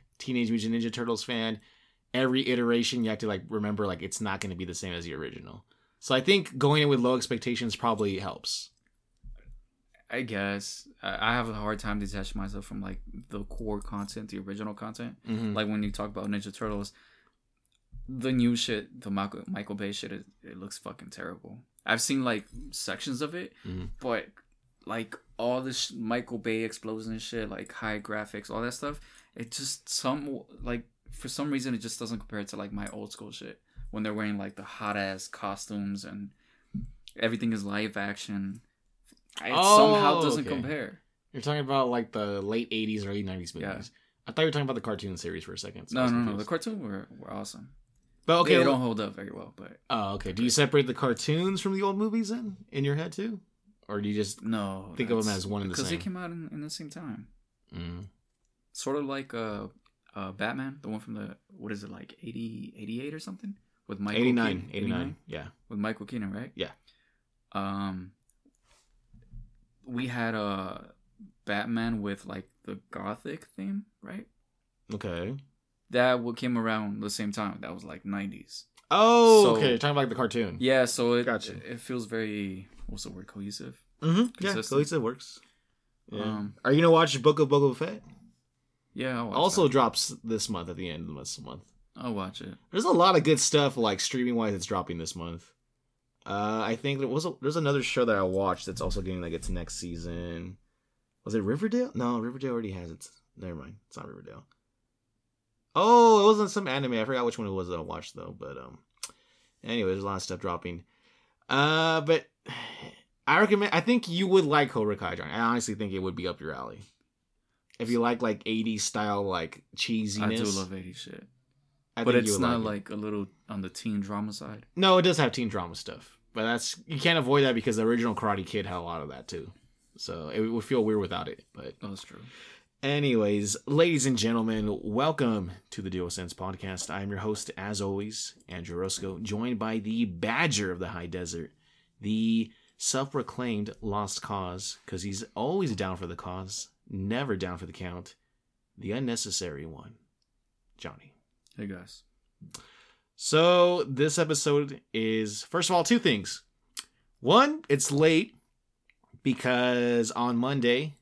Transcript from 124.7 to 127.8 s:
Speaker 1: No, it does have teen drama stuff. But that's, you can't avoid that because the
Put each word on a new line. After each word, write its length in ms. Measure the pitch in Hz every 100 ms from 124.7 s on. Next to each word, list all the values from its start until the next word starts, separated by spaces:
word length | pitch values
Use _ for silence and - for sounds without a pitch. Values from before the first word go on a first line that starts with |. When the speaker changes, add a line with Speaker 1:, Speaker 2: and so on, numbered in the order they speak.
| -
Speaker 1:
No, 220 | 190 185
it 40 |
does 160 | 180 156
have 140 | 135
teen 180 | - 117
drama 260 | 98 87 87
stuff. 420 | - - - - _
But 100 | -
that's, 340 | 110 117 - - -
you 140 | 151
can't 200 | 170 165
avoid 240 | 127 139
that 120 | 135 117
because 200 | 113
the 60 | 107